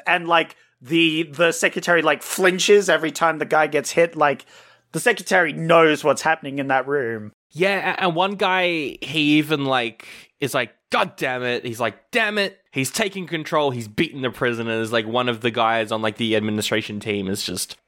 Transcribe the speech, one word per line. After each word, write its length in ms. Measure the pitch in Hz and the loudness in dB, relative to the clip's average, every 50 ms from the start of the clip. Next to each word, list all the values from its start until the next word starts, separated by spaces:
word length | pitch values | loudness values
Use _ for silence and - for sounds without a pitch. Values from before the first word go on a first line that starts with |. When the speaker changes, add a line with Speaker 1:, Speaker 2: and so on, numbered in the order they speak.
| - | -2
Speaker 1:
and, 200 | - 170 180 170 | 0 0 0 2
like, 280 | 165 170 165 160 - - _ _ _ _ _ | 2 2 2 2 0 -6 _ _ _ _ _
the, 420 | 131 123 165 170 165 165 156 160 170 | -6 -2 2 2 2 2 2 0 -4
the 280 | 151 139 160 170 165 | -4 0 2 2 2
secretary, 500 | 160 - - 185 - 190 170 185 175 165 | 2 2 0 -2 -2 -2 0 2 2 4
like, 200 | 151 156 147 - - | 4 2 0 0 -4
flinches 680 | - - - 190 185 180 185 - - 208 208 196 180 | -8 -2 2 2 2 2 2 4 6 6 6 6 4
every 220 | 160 160 160 156 | 2 2 0 -2
time 260 | 151 - 170 165 156 | -2 0 0 0 0
the 80 | 151 151 | 0 -2
guy 220 | 139 156 156 156 | 0 2 2 2
gets 240 | 151 147 147 139 - | 2 0 -2 -2 0
hit. 240 | - - 170 165 165 | 2 2 2 2 2
Like, 300 | 156 151 143 139 - - _ - - - - _ _ _ _ | 2 2 2 2 -2 -8 _ -20 -20 -20 -20 _ _ _ _
the 80 | - 160 | -6 -2
secretary 540 | - 240 208 185 185 - 196 185 170 156 147 | 0 0 0 0 0 2 2 2 2 2 -2
knows 500 | 156 160 160 170 165 165 156 151 143 - | -2 2 6 6 8 8 6 4 4 2
what's 180 | 147 135 - | 2 2 2
happening 380 | - 160 160 - - 139 135 139 | 2 0 0 -2 -4 -8 -6 -6
in 80 | 135 | -2
that 200 | 139 135 131 127 | 0 0 0 0
room. 440 | 135 143 143 127 113 117 110 107 107 - _ _ _ | 0 -2 -2 -2 -2 -6 -8 -10 -14 -18 _ _ _
Speaker 2:
Yeah, 420 | - 147 180 196 202 185 151 185 175 | -4 -2 0 0 0 -2 -2 -4 -2
a-, 120 | - 190 | -2 -2
and 100 | 180 160 | -2 0
one 200 | 160 185 196 202 | 0 0 -2 -2
guy, 640 | 190 208 185 185 185 180 180 170 160 147 110 - - | -2 -2 0 0 0 0 0 -2 -2 -4 -6 -8 -10
he 360 | - 135 147 160 147 147 151 | -10 -6 -2 0 2 4 4
even, 280 | 151 147 143 156 143 139 | 4 2 2 0 -2 0
like, 400 | 135 131 127 120 113 110 - - - - - - _ _ - | 0 0 0 0 -2 -6 -12 -20 -20 -20 -20 -20 _ _ -6
is 120 | 147 127 - | -4 -2 -2
like, 200 | 135 120 107 _ _ _ - | -2 -2 -4 _ _ _ -4
"God 240 | - 240 208 180 - | -2 -2 -2 -2 -4
damn 280 | - 156 135 127 127 123 | -6 -6 -4 -4 -2 -2
it." 220 | 123 123 117 - | -2 -4 -4 -4
He's 140 | 123 113 120 | -6 -6 -4
like, 320 | 120 110 101 - _ _ | -4 -4 -4 -6 _ _
"Damn 260 | - 233 226 208 208 | -2 -2 0 0 0
it." 220 | 208 196 185 - _ _ _ | -2 -2 -4 -6 _ _ _
He's 200 | - 135 131 131 | -4 -4 -4 -2
taking 340 | - - 220 196 190 196 180 | -2 -4 -4 -4 -6 -8 -10
control. 440 | - 170 160 151 - 170 156 147 139 | -8 -8 -8 -6 -2 0 0 2 0
He's 160 | 127 123 113 | 0 -4 -8
beating 340 | 104 107 - 170 - - 143 | -6 -4 -2 -2 -2 -4 -6
the 100 | 131 123 | -6 -6
prisoners. 600 | 110 - 135 123 120 113 117 117 113 113 113 107 | -4 -2 -2 -2 -2 -2 -4 -4 -2 -2 -2 -2
Like, 160 | 120 117 107 | -2 -2 -2
one 220 | 107 113 123 123 123 | 0 0 0 0 0
of 100 | 117 110 | -2 -2
the 100 | 113 120 | -2 -2
guys 400 | 110 120 113 113 113 113 113 104 113 | 0 2 2 2 2 0 0 -2 -2
on, 80 | 110 | -2
like, 160 | 110 110 104 | -2 -2 -2
the 180 | - 120 110 110 | -2 0 0 2
administration 640 | 107 104 107 107 107 101 - 117 107 110 - 107 104 | 2 0 0 -2 -2 -2 -2 -2 -2 -2 -4 -8 -8
team 280 | - 110 104 101 98 95 | -4 -4 -4 -2 -2 -4
is 140 | 98 101 - | -4 -4 -6
just 340 | - 92 87 - - - _ _ | -6 -6 -8 -8 -10 -12 _ _